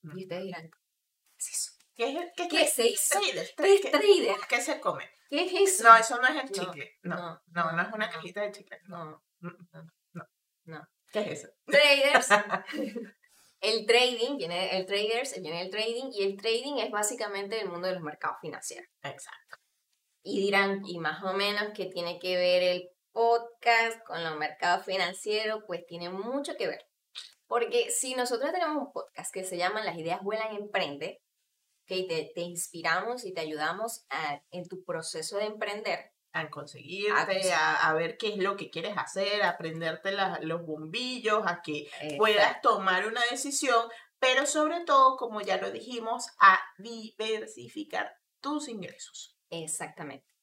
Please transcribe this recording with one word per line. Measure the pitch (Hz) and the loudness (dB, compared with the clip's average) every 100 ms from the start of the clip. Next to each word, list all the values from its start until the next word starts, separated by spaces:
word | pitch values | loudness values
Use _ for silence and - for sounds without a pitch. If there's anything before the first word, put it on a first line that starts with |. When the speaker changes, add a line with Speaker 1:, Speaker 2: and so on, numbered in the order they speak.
Speaker 1:
Y | 165 | -14
Speaker 2:
Ujú. | 180 | -14
Speaker 1:
ustedes | 190 175 | -10 -8
dirán, | 190 175 160 | -8 -10 -14
"¿Qué | _ _ _ _ _ _ _ | _ _ _ _ _ _ _
es | - | -6
eso? | - - _ _ _ | -6 -6 _ _ _
Speaker 2:
¿Qué | 233 | -4
es | 285 | -2
el, | 349 - | -6 -6
qué, | |
Speaker 1:
¿Qué | 349 | -2
Speaker 2:
qué | 311 | 4
Speaker 1:
es | 302 - | 4 4
eso? | 233 - - 392 | 2 2 0 2
Speaker 2:
traders? | 392 - - - | 0 -2 -8 0
Speaker 1:
¿Qué | 311 392 | 6 6
es | |
Speaker 2:
¿Qué, | - | 6
Speaker 1:
trader? | 294 415 370 - 196 - | 2 8 6 6 -2 -2
Speaker 2:
qué | 247 | -2
se | 269 294 | -2 -2
come?" | 196 151 - _ _ | -2 -4 -8 _ _
Speaker 1:
¿Qué | 285 359 | -2 -2
es | 359 392 - | 4 4 6
eso?. | |
Speaker 2:
No, | 226 226 | 12 12
eso | 220 240 | 10 2
no | 254 | 2
es | 302 | 2
el | 262 | -4
Speaker 1:
No, | |
Speaker 2:
chicle. | 196 185 156 - _ | -4 -6 -8 -14 _
No, | 180 175 | -8 -8
Speaker 1:
no, | 175 160 _ | -8 -14 _
Speaker 2:
no, | 170 165 | -2 0
no | |
Speaker 1:
no, | 165 | 0
Speaker 2:
es | 185 | -2
una | 214 214 | -2 -6
Speaker 1:
no. | |
Speaker 2:
cajita | 160 170 180 | -6 -10 -6
de | 208 | -6
chicle. | 202 - - - | -6 -18 -20 -16
No. | 175 156 | -14 -14
Speaker 1:
No, | 156 _ _ | -16 _ _
Speaker 2:
Mm, | 175 - 170 160 | -16 -14 -20 -20
mm, | 165 _ _ | -20 _ _
no. | 175 - _ _ _ - | -16 -16 _ _ _ -18
Speaker 1:
no. | 160 151 _ _ | -18 -18 _ _
Speaker 2:
¿Qué | 214 | -4
es | 208 160 | -4 -6
eso? | - _ - | -12 _ 4
Speaker 1:
Traders. | 285 294 277 269 294 - | 6 8 8 6 4 6
Speaker 2:
<laughs> | 208 208 - - 302 285 220 - _ _ _ _ _ | 2 2 -4 -6 -8 -6 -8 -12 _ _ _ _ _
Speaker 1:
El | 202 220 208 | -2 -2 4
trading, | 233 247 240 240 277 | 4 4 0 -4 -4
viene, | 170 175 185 190 | -4 -4 -2 -4
el | 185 | -2
traders, | 202 214 226 269 185 | -2 0 -2 -4 -8
viene | 180 170 | -8 -8
el | 185 | -6
trading, | 202 220 233 269 | -4 -4 -4 -6
y | 220 | -2
el | 196 196 | -2 -2
trading | 226 233 269 285 | -2 -2 -2 -4
es | 208 | -2
básicamente | 208 208 240 208 202 202 220 | -2 -2 -2 -6 -6 -4 -4
el | 190 | -4
mundo | 170 185 | -4 -4
de | 185 | -4
los | |
mercados | 160 - - - | -8 -6 -6 -6
financieros. | 165 - - - - _ | -10 -10 -12 -14 -18 _
Speaker 2:
Exacto. | 139 - - - _ - _ _ _ _ _ _ | -12 -12 -16 -20 _ -20 _ _ _ _ _ _
Speaker 1:
Y | - 208 | -6 -2
dirán, | 196 196 196 196 196 | 2 4 2 0 -6
"¿Y | 175 | -6
más | 160 175 | -4 -4
o | 190 | -4
menos | 190 202 208 208 | 0 0 0 -4
qué | 208 185 | -6 -8
tiene | 180 170 175 | -6 -6 -6
que | 185 180 | -2 0
ver | 180 180 | 4 4
el | 180 180 180 _ _ | 4 0 -6 _ _
podcast | 214 233 233 233 - - 226 226 226 - | 2 4 4 2 -2 4 4 4 -2 -10
con | 165 | -6
los | 165 156 | -4 -4
mercados | 151 - 175 180 - | -6 -2 2 2 0
financieros?". | 190 175 180 - 214 220 220 - | -2 -2 -4 -2 -2 -2 -4 -6
Pues | 170 - | -10 -8
tiene | 170 175 | -10 -8
mucho | 190 214 269 285 - | -8 -4 -4 -4 -4
que | 185 | -4
ver. | 135 - _ _ - - _ _ | -4 -12 _ _ -18 -18 _ _
Porque | 233 233 240 233 | -2 2 0 0
si | - 262 | -2 -4
nosotros | 254 247 233 285 | -2 -2 0 -2
tenemos | 359 330 302 | 0 -2 -2
un | 277 | -4
podcast | - - - 190 | -10 -12 -12 -10
que | 196 | -8
se | 185 180 | -8 -2
llama | 180 214 | -2 -2
Las | 208 170 | -6 -6
Ideas | 160 180 | -4 -4
Vuelan | 190 220 220 208 | -4 -4 -4 -8
Emprende, | 202 196 160 143 165 190 _ _ _ _ _ _ _ | -4 -2 -2 -4 -10 -12 _ _ _ _ _ _ _
que | 185 | -6
te, | 185 165 151 - | -2 -4 -4 -8
te | |
inspiramos | 175 170 - 170 165 170 214 247 208 | -8 -8 -10 -6 -2 0 -2 -6 -8
y | |
te | 175 | -8
ayudamos | 160 156 156 185 220 - _ | -6 -2 -2 -2 -6 -8 _
a, | 143 156 143 _ | -4 -2 -4 _
en | 180 170 | -12 -10
tu | 185 | -12
proceso | - 165 160 165 160 202 | -6 -6 -4 -8 -4 -4
de | 214 | -4
emprender. | 214 214 202 208 175 - _ _ | -4 -6 -4 -4 -4 -6 _ _
Speaker 2:
A | 165 156 | -8 -6
conseguirte, | 151 139 139 127 185 208 175 | -10 -14 -16 -12 -4 2 2
Speaker 1:
A | 165 | 2
conseguir. | 190 190 | 2 2
Speaker 2:
a, | 170 156 156 160 | 4 4 4 4
a | 156 | 2
ver | 165 - | 0 -2
qué | 220 | -4
es | 196 | 0
lo | 190 196 | 0 -2
que | 160 | -6
quieres | 165 202 208 | -6 -6 -6
hacer, | - - 196 208 | -6 -2 0 2
a | 185 175 | 2 0
prenderte | 165 160 165 170 190 | -6 -6 -6 -4 -4
la, | 202 190 170 | -2 -2 -2
los | 160 170 | -4 -6
bombillos, | 165 151 156 208 254 254 214 214 190 | -6 -8 -6 -6 -6 -4 0 2 2
a | 170 | -4
que | - 147 | -6 -8
Speaker 1:
Exacto. | 147 - 151 143 | -8 -10 -8 2
Speaker 2:
puedas | 214 208 202 - | 4 6 6 6
tomar | 254 214 190 185 208 | 4 4 4 2 2
una | 233 240 | 0 0
decisión, | 262 277 277 277 233 233 - - _ | 0 -4 -2 4 4 2 -6 -20 _
pero | 262 262 285 | 2 4 2
sobre | 311 302 339 | 2 2 0
todo, | 339 277 262 254 | 4 8 8 6
como | 233 214 | -4 -6
ya | 202 220 | -2 0
lo | 196 | -2
dijimos, | 220 240 247 220 247 - - | -8 -8 -8 -4 -6 -6 6
a | 196 185 - _ | 8 8 2 _
diversificar | 208 226 220 _ 214 214 220 - 226 214 - - - - _ _ | -14 -12 -14 _ -4 -4 -6 -14 -16 -12 -8 -6 -6 -10 _ _
tus | 277 302 285 | -6 -6 -6
ingresos. | 220 165 - - - - _ _ | -10 -12 -14 -18 -18 -20 _ _
Speaker 1:
Exactamente. | 170 160 - 156 - 151 - _ _ | -10 -8 -8 -8 -12 -14 -14 _ _